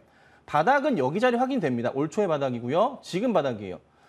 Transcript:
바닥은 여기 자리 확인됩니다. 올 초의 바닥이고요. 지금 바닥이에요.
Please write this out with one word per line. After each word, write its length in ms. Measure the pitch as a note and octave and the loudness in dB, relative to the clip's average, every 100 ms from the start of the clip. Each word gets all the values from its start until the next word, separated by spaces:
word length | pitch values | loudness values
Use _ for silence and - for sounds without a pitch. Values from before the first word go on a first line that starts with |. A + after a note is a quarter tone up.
| _ _ - _ - | _ _ -20 _ -2
바닥은 520 | D3 E3+ C4 D4+ G3+ | 0 4 4 2 0
여기 220 | B2+ F3 | 0 2
자리 160 | B3+ A#3+ | 2 2
확인됩니다. 540 | B3+ C4+ D#3 A#2+ A#2 | 0 0 0 0 -2
올 140 | C3+ D#3 | -2 -2
초의 200 | - G3+ | 0 0
바닥이고요. 720 | D3+ C#3 A#2+ A#2+ D#3 B3 C4+ | 0 -2 -4 -2 0 0 -2
지금 300 | - F3 B3 | -8 -2 0
바닥이에요. 480 | F#3 C#3 A2 G2 E2+ _ _ | 2 0 -4 -8 -12 _ _